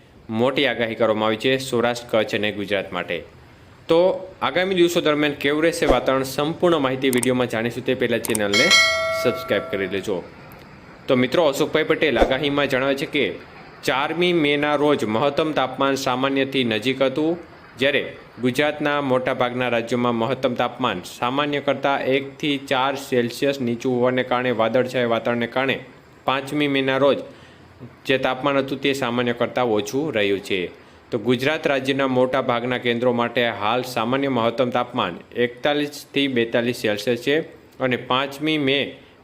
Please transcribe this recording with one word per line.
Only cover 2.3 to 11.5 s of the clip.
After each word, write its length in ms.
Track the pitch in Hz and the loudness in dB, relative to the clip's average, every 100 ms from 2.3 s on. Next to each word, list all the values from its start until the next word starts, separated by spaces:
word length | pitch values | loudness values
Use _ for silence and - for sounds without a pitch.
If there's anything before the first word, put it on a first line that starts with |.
અને 180 | 110 107 | -2 -2
ગુજરાત 360 | 101 98 98 - | -4 -2 -2 -2
માટે. 260 | 90 87 85 - - - - - - - | -6 -4 -6 -8 -20 -20 -20 -20 -20 2
તો 100 | 165 185 - - - | 4 4 0 -8 -6
આગામી 320 | 127 151 190 | -2 0 0
દિવસો 260 | 180 170 175 | 2 4 4
દરમિયાન 360 | 151 151 151 143 | 2 2 0 0
કેવું 200 | 139 151 | 0 2
રહેશે 240 | 165 160 151 | 2 2 2
વાતાવરણ, 360 | 123 127 135 | 4 2 0
સંપૂર્ણ 560 | 131 - 151 165 180 165 | 0 -2 -2 2 2 2
માહિતી 320 | 135 131 135 | 0 0 2
વીડિયોમાં 420 | 123 127 127 120 | 2 2 2 0
જાણીશું. 300 | 113 117 123 | 0 -4 -4
તે 100 | 127 | -2
પહેલાં 260 | 127 120 117 | 0 0 0
ચેનલને 460 | 120 107 104 107 170 - - - - - | -2 -2 0 2 4 4 4 0 -4 -2
સબસ્ક્રાઇબ 420 | 127 113 - 101 - | -2 -2 -2 -2 -2
કરી 200 | 98 95 98 | -4 -4 -4
લેજો. 200 | 95 90 - - - - - - - - - | -4 -6 -8 -18 -20 -20 -20 -20 -20 -12 0
તો 100 | 127 | 2
મિત્રો, 280 | 127 175 156 | 2 2 2